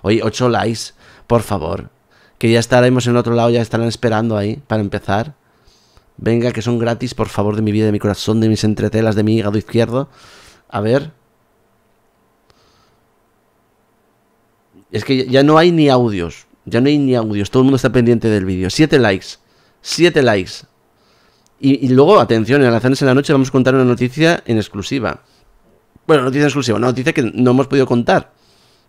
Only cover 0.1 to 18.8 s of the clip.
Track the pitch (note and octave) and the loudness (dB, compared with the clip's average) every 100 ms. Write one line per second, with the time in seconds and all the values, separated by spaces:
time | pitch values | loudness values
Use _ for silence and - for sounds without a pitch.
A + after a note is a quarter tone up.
0.1 | A2 A2 - B2+ A2 G2+ A2+ - _ - | 0 -2 -2 -2 0 -2 -6 -10 _ -20
1.1 | - _ A#2 G#2 G2+ D#2+ F2+ - _ _ | -20 _ -2 -2 -6 -6 -8 -12 _ _
2.1 | _ _ _ A#2 A#2 A#2 B2 B2 B2+ A#2+ | _ _ _ 0 0 2 2 4 2 0
3.1 | A#2+ A#2 A#2 A#2 A#2+ A2+ A#2 A#2 A2 A#2+ | 0 0 0 0 0 -2 -4 -4 -4 -2
4.1 | A2 A2+ G#2+ G2+ A#2+ - A2 G2+ G2+ - | -2 -2 -2 -4 -6 -6 -4 -4 -6 -4
5.1 | G2+ C3+ C#3+ _ _ _ _ _ _ _ | -4 -4 -14 _ _ _ _ _ _ _
6.1 | - - A#2 A#2+ A2 G#2+ A#2+ A2+ A#2 B2+ | -8 -2 0 0 -4 -4 -2 -2 -4 -6
7.1 | - G#2 - G#2 G#2+ G#2+ G#2 A2 G#2 G#2 | -6 -6 -2 -2 -2 -2 0 0 0 -2
8.1 | - - A2 A2 G#2+ G#2+ G#2 G#2 A2 A2 | -4 -2 0 0 0 0 -2 -2 0 -2
9.1 | G#2 G#2+ A2 G2+ G#2+ - A2+ A2+ A#2+ C#3 | 0 0 0 -2 -4 -4 -2 -2 -4 -8
10.1 | _ - - - _ _ G#2 G#2 C3 D#3 | _ -20 -20 -20 _ _ -6 -2 -2 -4
11.1 | - _ _ _ _ _ _ _ _ _ | -18 _ _ _ _ _ _ _ _ _
12.1 | _ _ _ _ _ _ _ _ _ _ | _ _ _ _ _ _ _ _ _ _
13.1 | _ _ _ _ _ _ _ _ _ _ | _ _ _ _ _ _ _ _ _ _
14.1 | _ _ _ _ _ _ _ _ G#2+ G#2 | _ _ _ _ _ _ _ _ -10 -4
15.1 | C3 B2+ C3 C#3+ D#3 F3 E3+ D3 B2+ A#2+ | -2 2 2 6 6 4 4 4 4 2
16.1 | G2+ E2+ - _ _ - A#2+ C3+ D3 C#3 | -2 -6 -8 _ _ -4 0 2 2 0
17.1 | B2 A2 G#2 G2+ C3 C3 C3+ C3 - A#2 | 0 -2 -4 -2 2 2 2 2 2 2
18.1 | A#2 A2+ G#2+ F#2+ F#2 F#2 - | 2 2 0 -2 -4 -4 0